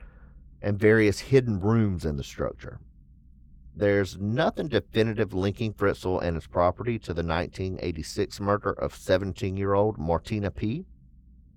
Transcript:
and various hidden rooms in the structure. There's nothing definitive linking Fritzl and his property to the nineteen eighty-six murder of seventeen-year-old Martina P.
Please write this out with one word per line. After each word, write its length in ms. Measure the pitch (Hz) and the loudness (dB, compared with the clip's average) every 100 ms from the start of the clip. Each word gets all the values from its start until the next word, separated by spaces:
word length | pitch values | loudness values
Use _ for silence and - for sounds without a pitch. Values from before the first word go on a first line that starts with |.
| - - - - - - | -20 -20 -20 -20 -20 -8
and 160 | 101 101 | -4 4
various 420 | 107 110 104 95 | 6 6 6 2
hidden 400 | - 135 120 95 | 4 4 4 0
rooms 460 | 101 113 104 87 78 | 2 4 2 0 -2
in 120 | 71 | -4
the 60 | |
structure. 560 | - - 67 - - - - - - - - - - - - | -6 -6 -6 -6 -14 -16 -20 -20 -20 -20 -20 -20 -20 -20 -14
There's 440 | - 101 101 98 82 | 0 2 4 2 -2
nothing 500 | 101 123 185 - 165 | -2 0 0 0 -2
definitive 680 | 107 - 113 110 107 101 | -2 0 0 2 2 -2
linking 400 | 98 98 98 110 | 0 -2 0 -4
Fritzl 480 | - 98 85 92 92 | 0 0 0 0 0
and 140 | 87 80 | 0 -4
his 120 | - | -4
property 520 | 92 87 - 117 113 | 2 2 2 -4 -4
to 140 | - | -4
the 100 | 82 | -4
nineteen 560 | 82 82 - - 95 92 | -2 -2 -2 -6 -6 -4
eighty-six 600 | 90 80 76 107 101 - | -6 -6 -8 -4 -4 -2
murder 300 | 101 104 98 | 0 0 0
of 240 | - - - | -4 -6 -6
seventeen-year-old 1000 | - 92 98 87 98 95 98 98 107 104 | 0 0 0 -4 -4 -2 0 2 2 0
Martina 540 | 80 98 - 107 98 | -2 -2 -2 -4 -4
P. 340 | - 104 147 190 - - - - - - | -2 -4 -4 -8 -20 -20 -20 -20 -20 -20